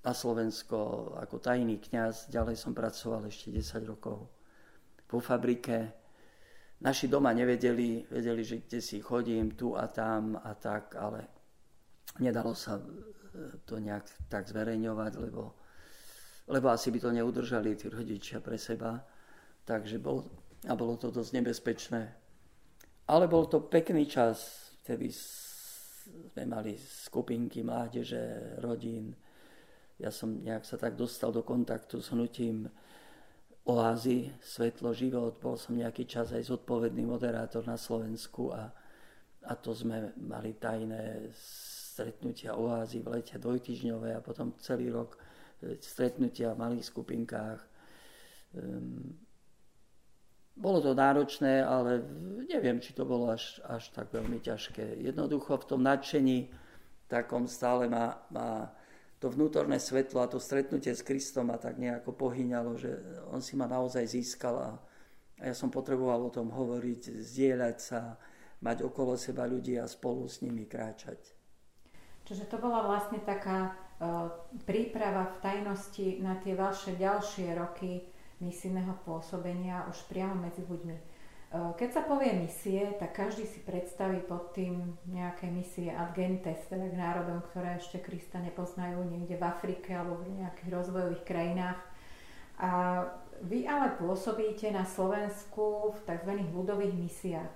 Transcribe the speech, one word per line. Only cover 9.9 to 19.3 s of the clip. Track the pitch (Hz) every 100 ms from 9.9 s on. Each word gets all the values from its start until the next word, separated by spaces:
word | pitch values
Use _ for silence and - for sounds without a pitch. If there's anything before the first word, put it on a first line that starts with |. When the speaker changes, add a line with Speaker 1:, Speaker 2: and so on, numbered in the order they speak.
| - 110 110 110 110
Speaker 1:
a | 110 104
tak, | 113 104 - 110
ale | 104 110 113 - - - - - - - - -
nedalo | 127 113 120 107
sa, | - 101
e, | - - - - - 175 139 -
to | - 110
nejak | 107 104 - - -
tak | 107 98
zverejňovať, | 110 110 110 113 110 107 -
lebo, | 117 117 107 - - - - - - - - - -
lebo | 135 127
asi | 117 -
by | 120
to | 123
neudržali | 117 117 123 123 120 107 104
tí | 98
rodičia | 110 117 101 - 117
pre | - 113
seba. | - 110 113 117 - - -